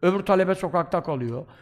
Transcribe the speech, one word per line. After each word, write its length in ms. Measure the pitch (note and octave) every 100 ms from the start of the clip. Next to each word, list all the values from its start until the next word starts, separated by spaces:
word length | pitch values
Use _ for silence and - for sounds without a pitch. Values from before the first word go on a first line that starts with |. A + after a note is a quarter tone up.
Öbür 240 | F3 G3 G3
talebe 300 | F#3+ F#3 F#3+
sokakta 480 | F#3 F3 E3 F3+
kalıyor. 420 | D#3+ C#3 A#2+ A#2+ - -